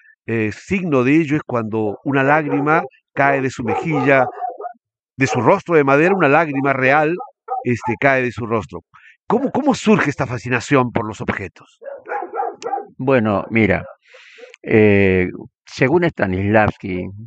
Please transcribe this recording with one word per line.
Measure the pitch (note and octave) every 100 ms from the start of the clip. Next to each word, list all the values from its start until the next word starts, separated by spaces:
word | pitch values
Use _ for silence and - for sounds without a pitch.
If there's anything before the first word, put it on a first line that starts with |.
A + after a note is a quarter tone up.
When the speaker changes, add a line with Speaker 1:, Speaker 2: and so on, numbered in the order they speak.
| _ _ -
Speaker 1:
eh, | A2+ G#2+
signo | G2+ - F#3+ F3+ C3+
de | B2 D3+
ello | D3+ D3
es |
cuando | - A#2+ A2 A2 G#2+ G2+
una | D3 C3+
lágrima | C3+ D3+ D3 C#3+ C#3+ E3 F#3+ _ _
cae | - C#3 C#3
de | C3
su | -
mejilla, | A#2 - E3 D3+ C3 C3+ B2 - F5+ - - - _ _ _ -
de | C3
su | B2
rostro | A#2+ F#3+ - E3
de |
madera, | C#3 C#3 E3+
una | G3 C#3+
lágrima | D3 E3 C3+ C#3
real, | C3+ C3 D3 D#3 F3+ G5+ _ - -
este, | - A#2 - G#2+
cae | C#3 C3
de | B2
su | G#2+ A2+
rostro. | A2+ F#2 E2+ - _ _ _ -
¿Cómo, | A3+ C4
cómo | A#3 D4
surge | G#3+ - F#3+ C#3+
esta | - C#3+
fascinación | A#2+ B2 B2 - C#3 B2
por | - G#2+
los | G#2
objetos? | G#2+ - F#2+ _ _ _ - - G#4+ G#4 F#4 A4+ F#4 - - - - -
Speaker 2:
Bueno, | C3 C3 G#2+ G2 -
mira, | A2+ G#2 F2 - - _ - - - - -
eh, | - A2 G#2+ G2+ G2 F#2 F2+ - - _
según | - - C3 F3
Stanislavski | F3 - G2+ F#2 G2+ G#2+ G#2 - G2+ F#2 F2 G2+